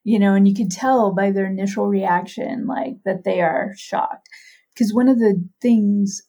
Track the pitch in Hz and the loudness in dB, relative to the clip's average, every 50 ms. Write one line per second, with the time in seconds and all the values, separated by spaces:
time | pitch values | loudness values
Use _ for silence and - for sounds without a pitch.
0 | - 208 233 196 196 196 196 196 196 196 196 - 220 175 - - 262 262 262 247 | -2 0 2 2 4 4 4 6 4 4 4 2 -2 -4 -4 -4 0 0 2 2
1 | 214 196 180 190 196 202 196 196 196 190 190 190 196 196 202 214 202 202 202 196 | 2 2 0 0 0 0 0 -2 -2 -4 -4 -4 -4 -6 -4 -2 -2 0 0 0
2 | 190 185 175 180 185 - - - - - - - - - - - - 175 - - | 0 0 0 0 -2 -6 -10 -10 -8 -6 -6 -6 -6 -6 -6 -6 -6 -8 -10 -8
3 | - 196 190 180 - 196 185 180 170 160 160 - - 202 196 - - - - - | -6 -6 -6 -4 -4 -4 -2 0 0 0 0 -2 -4 -6 -8 -14 -14 -8 -6 -4
4 | - - - - _ - - - - - - _ _ _ _ - 233 208 208 240 | -4 -4 -6 -10 _ -20 -20 -20 -20 -20 -20 _ _ _ _ -2 -2 0 0 2
5 | 247 262 262 233 226 208 196 175 175 - _ _ - 240 233 220 208 202 202 202 | 2 2 4 4 4 2 2 0 -2 -6 _ _ 0 2 2 4 4 2 2 2
6 | 202 196 - - - | 0 -2 -4 -8 -14